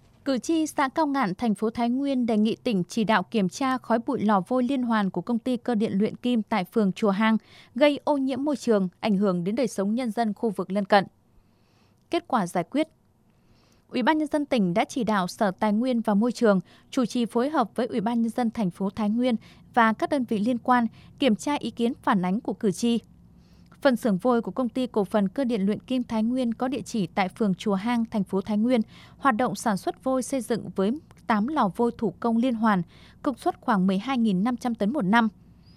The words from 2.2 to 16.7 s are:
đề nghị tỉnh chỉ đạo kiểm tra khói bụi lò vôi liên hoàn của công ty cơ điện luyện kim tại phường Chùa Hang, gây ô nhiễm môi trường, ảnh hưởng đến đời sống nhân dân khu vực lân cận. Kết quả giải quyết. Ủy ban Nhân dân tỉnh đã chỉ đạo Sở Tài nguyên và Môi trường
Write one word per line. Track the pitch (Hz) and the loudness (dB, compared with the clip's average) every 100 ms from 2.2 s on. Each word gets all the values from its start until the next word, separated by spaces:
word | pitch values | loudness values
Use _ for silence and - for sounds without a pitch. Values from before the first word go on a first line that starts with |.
| 233 | 0
đề | 214 | 2
nghị | 220 - | 0 0
tỉnh | 254 196 | -2 -2
chỉ | 175 - | -2 -2
đạo | 190 214 | 2 2
kiểm | - 220 185 | 0 -2 -2
tra | - 269 254 | -2 -2 -2
khói | - 226 233 | -2 -2 -2
bụi | 254 | -2
lò | 208 202 180 | 2 2 0
vôi | 254 | -2
liên | 247 277 | 0 -2
hoàn | 240 220 196 | 0 0 0
của | 180 | -2
công | 175 233 | -4 -2
ty | 262 240 | -2 -2
cơ | - 220 | -2 -2
điện | 220 | 0
luyện | 196 214 - | 0 -2 -2
kim | 247 247 | -2 0
tại | - 214 | 0 -2
phường | 180 233 196 | -2 0 0
Chùa | - 214 | 2 0
Hang, | 190 220 220 - - - 233 | 2 2 2 -2 -18 -14 2
gây | 294 285 | 2 2
ô | - 285 | 0 -2
nhiễm | 262 254 | -2 -2
môi | 294 269 | -2 -2
trường, | 240 208 185 - | 0 2 0 -4
ảnh | 226 190 | -2 2
hưởng | 202 175 | 2 0
đến | 175 233 | -2 -2
đời | 240 | -2
sống | - 196 233 | -2 -2 -2
nhân | 247 | -2
dân | 220 226 | -2 -2
khu | 202 233 | -2 -4
vực | 190 180 | -4 -4
lân | 196 196 | -4 4
cận. | 202 - - _ _ _ _ _ _ _ _ _ | 4 2 -6 _ _ _ _ _ _ _ _ _
Kết | 339 - | -6 -2
quả | 240 175 | -2 0
giải | 180 | -2
quyết. | 170 277 311 _ _ _ _ _ _ _ _ _ _ | -2 -2 -4 _ _ _ _ _ _ _ _ _ _
Ủy | 254 | -2
ban | 247 311 | 0 0
Nhân | 302 | 0
dân | 302 285 | -2 0
tỉnh | 247 185 | 0 2
đã | 185 - | 0 -2
chỉ | 277 | -2
đạo | 214 208 180 | -2 0 -2
Sở | - 208 | -2 -2
Tài | 190 214 | 0 0
nguyên | 208 262 233 | 0 0 0
và | 220 | 2
Môi | 202 240 | 2 2
trường | - 226 190 - | 4 4 4 0